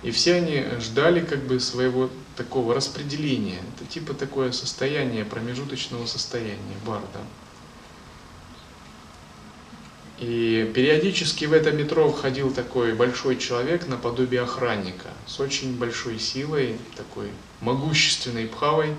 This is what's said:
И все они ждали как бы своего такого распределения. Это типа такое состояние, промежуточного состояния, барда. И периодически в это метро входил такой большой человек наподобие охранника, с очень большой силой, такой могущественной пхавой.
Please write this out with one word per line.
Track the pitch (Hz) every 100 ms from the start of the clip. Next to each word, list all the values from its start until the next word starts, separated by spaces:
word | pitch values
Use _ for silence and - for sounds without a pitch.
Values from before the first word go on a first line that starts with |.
И | -
все | 113 - 175
они | 170 147 127 120
ждали | 113 113 156 175
как | - 143
бы | 127 127
своего | - 123 127 127 127 - - -
такого | 117 135 113
распределения. | 120 135 - 143 151 151 123 101 90 92 -
Это | -
типа | - 151 135
такое | 135 139 127
состояние, | 123 - - 135 147 131 113 104
промежуточного | 117 113 127 143 131 - 120 117
состояния, | - - 123 110 98 101 101 107
барда. | 104 98 - 101 - - - - - - - - - - - - - - - - - - - - - - - - - - - - -
И | 120 117 117 113 107
периодически | 127 131 156 185 185 165 - 151
в |
это | 160 156
метро | 151 147 160 147
входил | 135 135 127 139
такой | 127 120 127 117
большой | 110 123 123 135 127
человек | - 123 131 175 165
наподобие | 123 120 120 127 123
охранника, | 123 - 123 107 92 90 - - -
с | -
очень | 139 - 135 120
большой | 120 117 127 110
силой, | - 131 143 156 127 110 - -
такой | 104 - 104 110 - -
могущественной | 117 131 151 151 - - 127 117 110
пхавой. | - 147 156 156